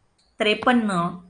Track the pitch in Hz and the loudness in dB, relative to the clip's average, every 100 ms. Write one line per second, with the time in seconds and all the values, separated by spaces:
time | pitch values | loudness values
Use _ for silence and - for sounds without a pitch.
0 | _ _ _ - 214 214 - 240 214 180 | _ _ _ -4 -2 0 2 2 2 0
1 | 175 175 - | -2 -6 -16